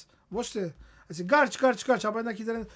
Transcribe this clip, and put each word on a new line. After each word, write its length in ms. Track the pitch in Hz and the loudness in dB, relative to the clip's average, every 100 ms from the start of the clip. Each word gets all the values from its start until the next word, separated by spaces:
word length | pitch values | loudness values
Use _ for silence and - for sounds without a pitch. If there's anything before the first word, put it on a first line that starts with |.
| - _ _ | -16 _ _
ոչ 140 | 202 240 | -8 -6
թե, 140 | 220 175 - - _ - | -6 -6 -8 -20 _ -14
ասի 160 | 156 180 | -8 2
գարչ, 240 | 285 269 | 4 4
գարչ, 260 | - 262 226 | 4 2 2
գարչ, 200 | - 233 | 0 0
համայնակի 440 | 214 220 233 214 220 | 0 -2 -4 -6 -6
դրան 180 | 226 220 | -6 -8